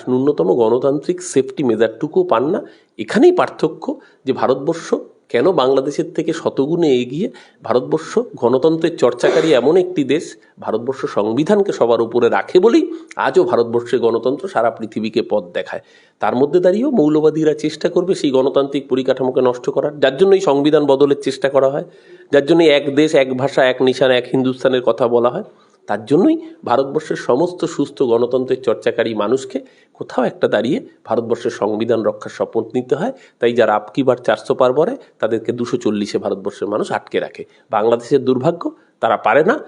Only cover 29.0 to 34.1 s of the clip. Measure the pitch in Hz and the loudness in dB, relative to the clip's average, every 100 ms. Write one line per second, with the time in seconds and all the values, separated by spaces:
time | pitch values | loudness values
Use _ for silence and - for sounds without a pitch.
29 | 113 107 104 131 - - - _ _ _ | -4 -2 0 0 -2 -10 -12 _ _ _
30 | - - 226 - 117 104 113 202 - _ | -8 -2 -2 0 0 0 0 -2 -6 _
31 | - 117 113 117 123 - 104 107 113 113 | -4 -4 -2 -4 -4 -4 -4 -2 -2 0
32 | 107 104 110 - 101 113 110 127 123 143 | 0 -4 -10 -6 -4 -4 -4 -6 -4 -2
33 | 208 262 - _ 120 120 107 104 - - | -4 -8 -18 _ -2 2 2 2 -2 -2
34 | 131 | 0